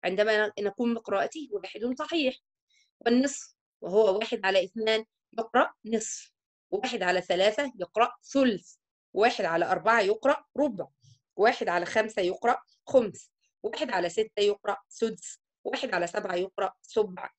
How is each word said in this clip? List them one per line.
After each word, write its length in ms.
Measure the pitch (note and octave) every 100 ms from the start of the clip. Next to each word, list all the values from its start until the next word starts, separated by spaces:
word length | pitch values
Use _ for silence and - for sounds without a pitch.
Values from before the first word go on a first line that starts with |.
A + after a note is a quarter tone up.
عندما 440 | F3+ F#3+ G#3+ G#3+ G#3
ن-، 160 | G#3
نقوم 300 | G3+ - A#3+
بقراءته 560 | A3+ - F#3+ - D#4+ C4+
واحد 440 | G3+ F3+ - A#3+ B3+
صحيح. 360 | D4+ E4+ C4 C4 _ _ _ _ _ _
والنصف 560 | - A#3+ C#4 - - _ _ _
وهو 360 | F3 G3 A3 F#3+
واحد 220 | A3+ A3+
على 200 | F#3+ F#3+
اثنان 420 | F3+ A3+ A3 A3 A3 _ _ -
يقرأ 360 | A3+ A#3+ D#4 - G#3+
نصف، 480 | A3+ - - - _ _ _ _
واحد 320 | G3 B3 A#3+
على 180 | F3+ F3+
ثلاثة 520 | F3+ F3+ G3 G#3+ C#4+ G3+
يقرأ 320 | F3 - A#3+ - -
ثلث، 420 | C4+ C4 F#3+ - _ _ _ _
واحد 320 | F#3 A3+ A#3+ F3+
على 200 | E3 F3
أربعة 360 | F#3 E3 A#3
يقرأ 440 | G3 G#3+ C4+ D4 _ -
ربع، 300 | D4 G3 D3 _ _ _ _ -
واحد 340 | G#3+ - G3+
على 160 | F3 E3+
خمسة 360 | A3 G#3+ G#3+
يقرأ 400 | F3+ F#3+ A#3 B3+ _ _ -
خمس، 460 | C4 G#3+ - - _ _ _
واحد 260 | G#3 - D4+
على 180 | G3 F3
ستة 300 | F3 A3 -
يقرأ 380 | G#3 G3+ G#3 G3+ _
سدس، 520 | - A3+ A3 - - _ _
واحد 300 | - C4+ C4
على 140 | F#3 E3+
سبعة 280 | G#3+ G3 F3+
يقرأ 380 | F#3+ - F#3+ -
سبع 480 | - - G#3 F#3 -